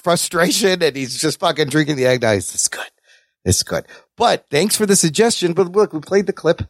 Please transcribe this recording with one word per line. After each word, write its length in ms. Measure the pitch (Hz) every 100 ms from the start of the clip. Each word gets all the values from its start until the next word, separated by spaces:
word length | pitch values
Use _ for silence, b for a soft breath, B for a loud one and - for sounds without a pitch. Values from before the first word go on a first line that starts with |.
frustration, 760 | - 170 - 170 180 190 202 185
and 120 | 165
he's 240 | 135 131 127
just 200 | 156 139
fucking 300 | 180 151 156
drinking 260 | 147 147
the 100 | 147
eggnog. 320 | 127 127 117 104
It's 300 | - - -
good. 220 | - - _ b b b b
It's 200 | - 92
good. 220 | - 78 - B B _
But 280 | 233 190 _
thanks 260 | 143 196
for 100 | -
the 100 | 208
suggestion. 580 | 190 175 151 226 - 175
But 180 | 165 185
look, 220 | 185 208
we 60 | 156
played 280 | 143 190 208
the 60 |
clip. 300 | 190 156 170